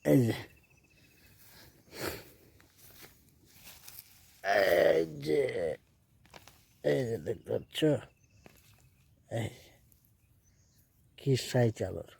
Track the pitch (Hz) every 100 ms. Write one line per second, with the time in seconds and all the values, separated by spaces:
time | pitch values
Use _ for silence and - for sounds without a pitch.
0 | - 147 117 104 - _ _ _ _ _
1 | _ _ _ _ - - - _ _ -
2 | - - - - - _ - _ - -
3 | - _ _ _ _ - - - - -
4 | - - - _ 98 101 98 175 165 80
5 | 165 147 143 151 127 123 82 73 _ _
6 | _ _ _ - - _ _ _ 175 143
7 | 123 113 73 - - 110 - - 156 135
8 | - _ _ _ - _ _ _ _ _
9 | _ _ _ 113 110 - - _ _ _
10 | _ _ _ _ _ _ _ _ _ _
11 | _ - - 131 - 127 120 107 95 92
12 | 80 -